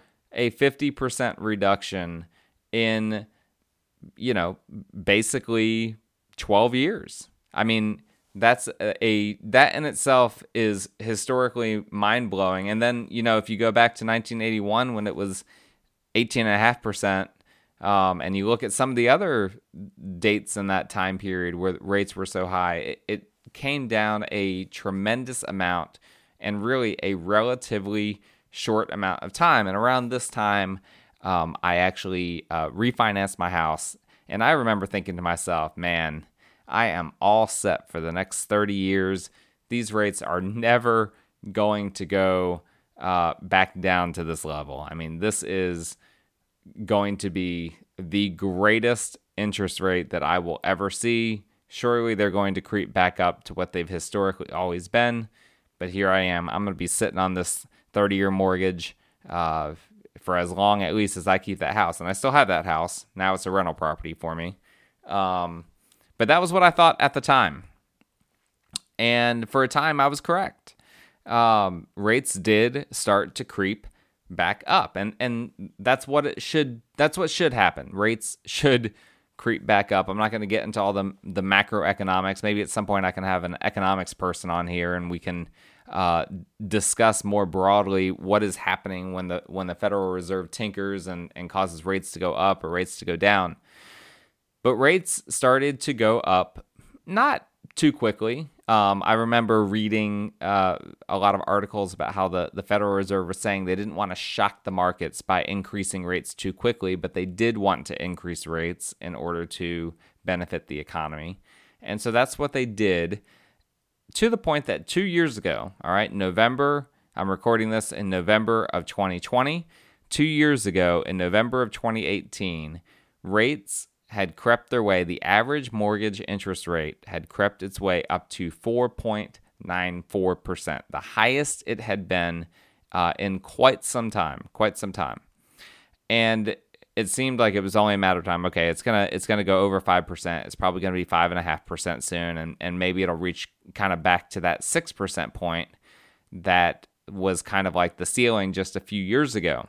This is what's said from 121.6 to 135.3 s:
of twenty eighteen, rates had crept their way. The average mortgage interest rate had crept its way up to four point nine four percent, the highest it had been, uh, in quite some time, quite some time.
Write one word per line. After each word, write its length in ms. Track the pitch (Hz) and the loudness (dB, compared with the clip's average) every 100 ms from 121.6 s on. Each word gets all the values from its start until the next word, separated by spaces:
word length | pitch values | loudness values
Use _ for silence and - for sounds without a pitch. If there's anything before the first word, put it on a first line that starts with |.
of 100 | 113 | -2
twenty 340 | - 117 113 80 | -4 -4 -2 -2
eighteen, 760 | 98 - - 95 82 78 85 _ _ _ _ | -4 -6 -8 -6 -6 -10 -14 _ _ _ _
rates 640 | 92 104 120 151 - - - _ - | -2 2 2 0 -8 -12 -12 _ -12
had 280 | 107 92 - | -4 -4 -2
crept 340 | 117 117 - | 2 2 2
their 140 | 123 | 0
way. 220 | 104 92 87 | 2 2 0
The 160 | 90 | -4
average 500 | - 101 120 147 127 | 2 2 2 -2 -4
mortgage 500 | 110 104 104 107 98 - | -2 0 0 -2 -4 -6
interest 400 | 98 98 90 - | -6 -4 -6 -2
rate 300 | 85 76 - - | -2 -2 -8 -10
had 220 | 82 80 | -10 -8
crept 340 | - 101 - | 0 0 0
its 160 | 98 - | -10 -4
way 240 | 98 90 - | 0 0 0
up 180 | 87 - | -4 -4
to 200 | - 87 | -8 -8
four 380 | - 113 120 123 | -6 -2 0 0
point 500 | - 113 104 - - _ _ | -2 -4 -4 -6 -16 _ _
nine 400 | - 90 90 87 - | -6 -2 -2 -6 -4
four 300 | 101 92 87 | 0 0 0
percent, 480 | - 90 - 71 - | -4 -8 -6 -8 -8
the 100 | 73 | -10
highest 640 | - - 113 139 147 - - | -6 2 2 2 -2 -6 -6
it 140 | 110 | -6
had 300 | 113 101 87 | -4 -4 -2
been, 380 | 90 85 85 85 _ _ _ _ | 0 0 -4 -10 _ _ _ _
uh, 220 | 92 85 - | 0 0 0
in 220 | 101 95 | -4 -4
quite 460 | - - 127 120 - | -8 4 4 4 -4
some 240 | 123 113 | -4 -4
time, 400 | 107 80 67 - | -4 -4 -6 -12
quite 260 | - 107 - | -2 -2 -2
some 140 | 98 | -10
time. 300 | 95 71 53 _ | -6 -6 -8 _